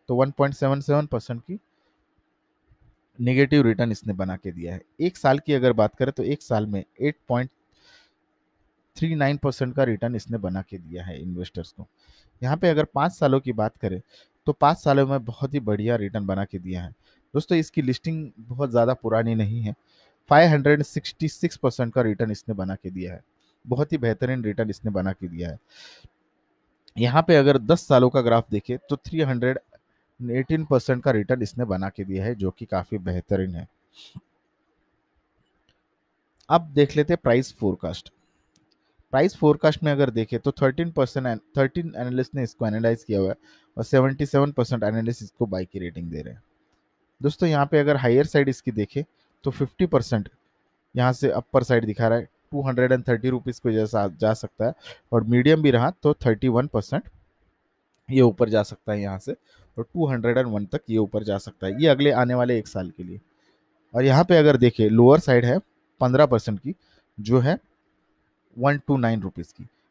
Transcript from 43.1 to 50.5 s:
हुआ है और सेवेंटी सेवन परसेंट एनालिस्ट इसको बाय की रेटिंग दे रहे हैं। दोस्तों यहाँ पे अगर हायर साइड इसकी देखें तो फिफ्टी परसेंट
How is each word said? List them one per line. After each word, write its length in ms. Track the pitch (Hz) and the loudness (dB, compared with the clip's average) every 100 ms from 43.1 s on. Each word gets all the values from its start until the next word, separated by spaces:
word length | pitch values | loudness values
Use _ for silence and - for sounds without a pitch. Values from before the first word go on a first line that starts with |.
| 101 | -2
हुआ 100 | 95 | -2
है 60 | - _ _ _ - | -4 _ _ _ -10
और 60 | |
सेवेंटी 420 | 117 135 135 135 143 | 0 2 2 0 0
सेवन 260 | 139 143 | 2 2
परसेंट 320 | 139 117 120 | 0 -2 -2
एनालिस्ट 400 | 104 113 113 117 | -2 -2 -4 -6
इसको 220 | 104 - 113 | -12 -6 -4
बाय 200 | 92 92 | -4 -6
की 140 | 98 | -10
रेटिंग 300 | 87 82 85 | -10 -10 -10
दे 100 | 85 | -10
रहे 120 | 60 | -12
हैं। 80 | 58 _ _ _ _ _ _ _ - | -18 _ _ _ _ _ _ _ -6
दोस्तों 280 | 143 - 175 | -4 0 0
यहाँ 160 | 147 143 | 2 2
पे 140 | 151 | 2
अगर 180 | 143 139 | 2 2
हायर 280 | 127 127 151 | 4 2 4
साइड 240 | 151 139 | 2 0
इसकी 220 | 127 - | -2 -4
देखें 320 | 107 104 139 160 _ _ _ 139 | -4 -4 -6 -10 _ _ _ -8
तो 60 | |
फिफ्टी 340 | - 135 - 180 | -4 -6 -2 0
परसेंट 440 | 139 - 113 98 _ _ | 0 0 -4 -4 _ _